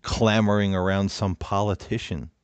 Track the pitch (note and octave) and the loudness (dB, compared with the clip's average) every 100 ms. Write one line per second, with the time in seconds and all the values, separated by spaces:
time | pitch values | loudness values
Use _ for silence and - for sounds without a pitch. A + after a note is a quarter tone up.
0 | - - A2+ A2 G#2 G#2 G2+ F#2+ F#2 G2 | -6 2 2 4 4 2 2 2 2 2
1 | G2 - G2 F2 - G2+ G#2 F#2+ - A2+ | 0 -2 -4 -4 -4 -2 0 -2 -4 -6
2 | - D#2 D#2+ _ | -6 -8 -10 _